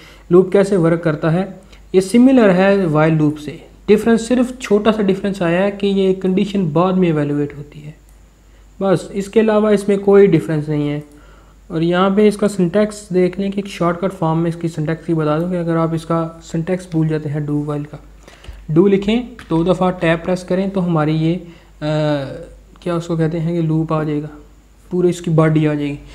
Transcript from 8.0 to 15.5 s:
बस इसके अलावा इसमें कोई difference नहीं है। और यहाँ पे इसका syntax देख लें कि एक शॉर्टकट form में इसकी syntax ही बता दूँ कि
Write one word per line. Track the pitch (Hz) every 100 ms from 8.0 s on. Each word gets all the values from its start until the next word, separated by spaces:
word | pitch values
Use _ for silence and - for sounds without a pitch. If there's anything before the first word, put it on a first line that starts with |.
| - - - _ _ - - -
बस | 196 175 -
इसके | 202 196 226
अलावा | 214 214 214
इसमें | 202 202 196
कोई | 196 202 196
difference | 160 - 156 147
नहीं | 151 147
है। | 147 147 - - - - - -
और | 165
यहाँ | 170 175 196 196
पे | 214
इसका | 208 208
syntax | 208 175 208 214 - -
देख | 180 180 185
लें | 196
कि | 196
एक | 196
शॉर्टकट | - 175 175 190
form | 190 160 160
में | 170
इसकी | 165 165
syntax | 165 156 160 -
ही |
बता | 165 151 151
दूँ |
कि | 175